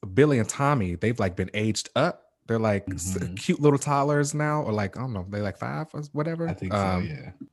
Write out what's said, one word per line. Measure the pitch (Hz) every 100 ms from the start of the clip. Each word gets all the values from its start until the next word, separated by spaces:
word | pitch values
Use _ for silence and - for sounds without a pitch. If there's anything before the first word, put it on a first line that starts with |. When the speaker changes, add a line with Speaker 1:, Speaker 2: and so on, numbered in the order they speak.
| 101
Speaker 1:
Billy | 95 151 135
and | 104
Tommy, | - 139 143 92
they've, | 85 107 117
like, | 98 90
been | 95
aged | 107 110 104 - 123
up. | 165 - _ _ -
They're, | 113
like, | 110 101 95
s-, | 87 87 92
Speaker 2:
Mm-hmm. | 87
Speaker 1:
cute | 95 - 170
little | 147 139
toddlers | - 139 143 147 143
now, | 151 151 151
or, | 123
like, | 107 98 110
I |
don't | 127
know, | 104 92
they, | 104
like, | 101 -
five | 120 147 160
or | - 151
whatever. | 147 151 165 165
Speaker 2:
I |
think | - 92
so, | 104
Speaker 1:
Um, | 95 90 85
Speaker 2:
yeah. | 71 - - -